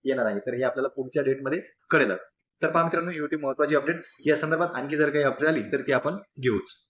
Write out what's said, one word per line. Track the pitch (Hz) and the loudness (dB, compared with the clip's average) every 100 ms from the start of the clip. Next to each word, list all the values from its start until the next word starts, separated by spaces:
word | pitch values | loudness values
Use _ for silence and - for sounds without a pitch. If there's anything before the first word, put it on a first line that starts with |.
येणार | 131 131 110 | -2 0 0
आहे. | 101 | -2
तर | 127 | -4
हे | 120 | -2
आपल्याला | 127 135 135 | -2 -2 -4
पुढच्या | - 127 151 | -4 -4 0
डेटमध्ये | 135 135 135 165 - _ _ | 0 -2 -2 -4 -6 _ _
कळेलच. | 165 123 92 - _ _ _ | 2 4 0 -8 _ _ _
तर | 160 | 0
पहा | 165 | 2
मित्रांनो, | 165 170 170 | 2 0 -2
ही | 165 | -6
होती | 147 156 | -4 -2
महत्त्वाची | 139 131 147 147 | -2 0 2 2
अपडेट. | 143 175 - - - | 2 -4 -8 -4 0
या | 151 | 2
संदर्भात | 156 160 170 | 2 0 0
आणखी | 123 139 151 | -2 -4 2
जर | 151 | 2
काही | 147 | 4
अपडेट | 139 131 156 | 2 2 2
आली | 160 | 2
तर | 104 139 | 0 -4
ती | 131 | 0
आपण | 131 147 190 - - | 0 0 -6 -10 -2
घेऊच. | 127 104 - - _ | 0 0 -4 -18 _